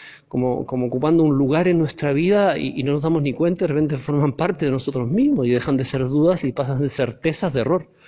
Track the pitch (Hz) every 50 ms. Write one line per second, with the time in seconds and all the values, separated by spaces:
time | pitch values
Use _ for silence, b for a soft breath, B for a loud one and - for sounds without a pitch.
0 | B B B B B _ - 123 127 127 123 - 127 - 131 127 123 120 123 127
1 | 151 156 165 165 160 151 139 135 139 131 147 165 180 180 175 165 160 147 - -
2 | 151 143 139 147 170 185 202 208 202 185 143 156 - 135 - - 127 143 143 147
3 | 143 160 165 156 143 139 123 - 165 175 180 175 185 156 143 151 156 147 151 131
4 | - - 147 143 151 143 - - 165 180 175 - 156 139 131 127 - - - 127
5 | 120 117 165 226 277 294 285 170 127 120 123 120 - 156 139 131 131 - - 131
6 | 131 127 139 147 156 175 185 170 - 131 123 160 135 131 135 131 147 131 - -
7 | 127 120 113 - - 160 151 - 196 170 131 127 110 127 175 180 156 - B B
8 | B